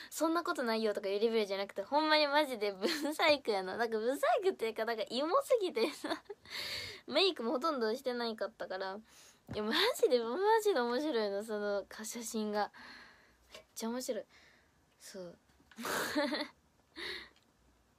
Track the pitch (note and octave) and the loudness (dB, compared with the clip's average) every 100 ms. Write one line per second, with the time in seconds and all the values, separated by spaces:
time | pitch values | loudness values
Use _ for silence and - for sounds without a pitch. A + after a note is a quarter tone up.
0 | - - D#4+ E4+ E4+ E4 A#3+ A3 A3 G3+ | -10 0 2 2 0 0 0 2 0 0
1 | G3 G3+ A3+ A3+ G3 G3 G3+ - F#3+ C#4+ | 0 2 2 2 0 -2 -4 -6 0 2
2 | D#4 D4+ C#4+ D4 C#4+ A3+ G#3 F#3+ A3 D#4 | 6 6 6 4 2 0 -2 -2 -2 -2
3 | C#4+ D#4 E4+ D4 - G3 F#3 G#3 A#3 A3 | -2 2 4 4 2 -2 -2 -2 0 0
4 | A3+ C#4+ C#5 D#5 F#4 - A3 A3 A3 - | 0 2 2 4 2 0 -2 -2 -2 -2
5 | - A#3+ D#4 C5+ - B4 F#4 A4+ F4 - | -2 0 2 2 4 2 2 0 0 -2
6 | C#4+ - - - - - - - - - | -6 -6 -8 -18 -12 -10 -8 -8 -10 -12
7 | - C4+ F#4+ D#4 A3+ B3+ D#4+ C#4 A3 A#3+ | -2 2 2 2 -2 0 0 0 0 -2
8 | B3+ A#3+ A#3 A3 G3+ - F3 F#3+ F#3+ G3+ | -2 -2 -4 -4 -6 -8 -8 -6 -6 -8
9 | - - - - - G#3 G#3+ D#4 G#4 - | -14 -20 -20 -20 -10 -4 0 2 2 2
10 | A4 B4 A4+ E4+ G#4 A4+ G#4+ C4 A#3+ B3 | 4 4 2 2 4 4 4 2 2 0
11 | D4+ A#3 G#3 G3 A3+ G#3+ G#3 G3+ G3 - | 0 0 0 -2 -4 -4 -2 -2 -4 -10
12 | G#3+ A#3+ A3+ A3+ G#3+ G#3 G3+ - - - | -10 -8 -6 -4 -2 0 -2 -6 -20 -20
13 | - - _ _ _ - - - A3+ B3 | -20 -20 _ _ _ -20 -18 -8 -6 -4
14 | B3+ A3 - - - _ _ _ _ _ | -4 -6 -8 -16 -20 _ _ _ _ _
15 | - G3 F3 - _ _ _ - A#3 C4 | -16 -14 -14 -16 _ _ _ -10 -4 -2
16 | - D4 C#4+ C#4 D4 _ _ _ _ - | -2 0 0 -2 -6 _ _ _ _ -14
17 | - - - _ _ _ _ _ _ | -12 -12 -14 _ _ _ _ _ _